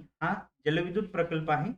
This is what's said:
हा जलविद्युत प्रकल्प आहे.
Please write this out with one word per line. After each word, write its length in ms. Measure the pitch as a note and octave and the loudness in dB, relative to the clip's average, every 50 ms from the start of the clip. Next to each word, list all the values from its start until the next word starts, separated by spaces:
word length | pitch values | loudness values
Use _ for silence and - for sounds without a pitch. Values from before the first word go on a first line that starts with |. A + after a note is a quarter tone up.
| - - _ _ | -4 -10 _ _
हा 120 | D#3+ E3+ G3 - - - _ _ _ | -2 0 0 -2 -6 -12 _ _ _
जलविद्युत 420 | D3+ D#3 E3+ F3 F3+ F3 G#3+ G#3 - | 0 2 2 0 0 0 -2 -2 -2
प्रकल्प 420 | - E3+ E3+ - E3 D#3+ D#3 D#3 | 0 0 0 0 0 -2 2 2
आहे. 200 | D3+ C#3 D3+ G#3+ B3+ | 2 2 2 -2 -4